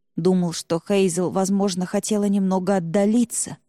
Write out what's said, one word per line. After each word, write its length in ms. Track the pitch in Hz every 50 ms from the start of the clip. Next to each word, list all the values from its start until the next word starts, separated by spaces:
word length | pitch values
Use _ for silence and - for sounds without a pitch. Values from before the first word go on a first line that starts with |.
| _ _ -
думал, 360 | - 165 185 185 185 175 170 160
что 260 | - - - 170 165
Хейзел, 520 | - - 202 196 196 185 165 180 185 151
возможно, 560 | - 190 190 185 202 196 196 202 175 180 180
хотела 380 | - - 202 - - 214 208 202
немного 520 | 202 196 202 190 185 190 185 180 180 202
отдалиться. 800 | 190 170 165 160 208 202 208 214 247 233 226 - - - - - - _